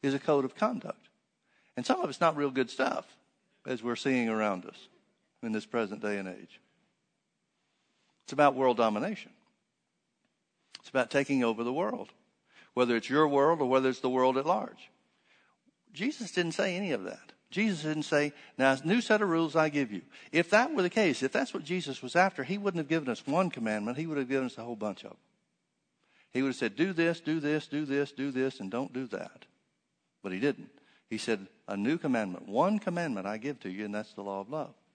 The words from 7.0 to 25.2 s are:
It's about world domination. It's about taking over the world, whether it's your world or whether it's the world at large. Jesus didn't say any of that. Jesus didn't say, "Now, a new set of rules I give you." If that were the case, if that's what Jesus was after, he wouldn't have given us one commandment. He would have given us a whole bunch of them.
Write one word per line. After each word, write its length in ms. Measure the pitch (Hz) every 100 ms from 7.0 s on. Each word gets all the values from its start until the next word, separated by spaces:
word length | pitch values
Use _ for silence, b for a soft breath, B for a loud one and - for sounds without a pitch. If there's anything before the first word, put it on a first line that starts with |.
| _ _ _ _ _ _ _ _ _ _ _ _
It's 80 | -
about 220 | 139 147
world 220 | 131 131 117
domination. 560 | 113 107 165 214 - _ _ _ _ _ _ _ _ _ _ _ _ _ _ -
It's 100 | -
about 220 | 131 120
taking 320 | 139 139 139
over 220 | 120 110
the 80 | 117
world, 400 | 135 202 247 - _ _ _ b b b
whether 200 | - 123
it's 160 | 117 -
your 160 | 139 151
world 340 | 143 139 165
or 80 | 135
whether 200 | 131 131
it's 120 | 127
the 100 | 127
world 280 | 127 127 131
at 80 | 143
large. 440 | 202 - - - _ _ b b b b b _ _ _
Jesus 380 | 139 226 302 208
didn't 200 | - 170
say 240 | 156 202 175
any 160 | 202
of 120 | 123
that. 280 | 92 92 - - _
Jesus 320 | 180 220 175
didn't 200 | 156 156
say, 300 | 147 151 147 B B -
"Now, 140 | 135
a 120 | 135
new 160 | 156 226
set 220 | - 214
of 60 | 202
rules 280 | 165 165 160
I 120 | 156
give 220 | 143 127
you." 120 | 98 - B B
If 180 | 156 170
that 240 | 208 262
were 80 | 294
the 80 | 180
case, 320 | 220 196 123
if 100 | 131
that's 220 | - 269
what 100 | 196
Jesus 380 | 147 180 156 127
was 120 | 127 165
after, 280 | 190 185
he 140 | 127 202
wouldn't 200 | 202 170
have 100 | 143
given 200 | 160 135
us 180 | 113 -
one 240 | 156 185
commandment. 480 | - 113 107 104 127
He 80 | 165
would 120 | 151
have 100 | 123
given 180 | 135 127
us 120 | -
a 60 |
whole 120 | 117 113
bunch 260 | 107 95
of 60 | -
them. 100 | -